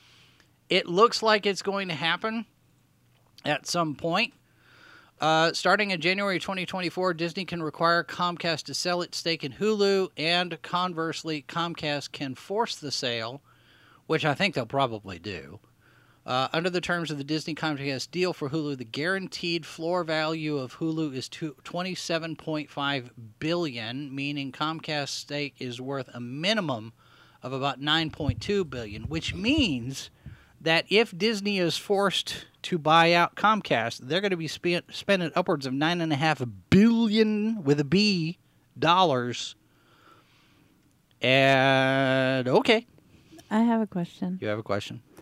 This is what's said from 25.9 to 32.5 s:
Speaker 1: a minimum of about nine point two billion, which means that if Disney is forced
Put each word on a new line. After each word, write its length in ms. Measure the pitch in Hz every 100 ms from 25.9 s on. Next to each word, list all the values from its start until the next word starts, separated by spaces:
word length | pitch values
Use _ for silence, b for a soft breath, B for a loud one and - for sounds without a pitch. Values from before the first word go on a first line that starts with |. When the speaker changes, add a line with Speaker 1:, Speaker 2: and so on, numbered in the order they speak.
| 139 127
Speaker 1:
a 60 | 123
minimum 720 | 120 139 180 220 156 117 113 - b b b b
of 100 | 127
about 280 | 135 139 127
nine 300 | 147 160 160
point 300 | - 143 -
two 240 | - 202
billion, 400 | 160 127 107 107
which 300 | 113 160 -
means 760 | 165 220 311 220 127 123 131 - _ B B B B
that 260 | 160 165 -
if 280 | 202 226 165
Disney 420 | 220 208 202 196
is 180 | 170 -
forced 680 | - 196 196 - - - -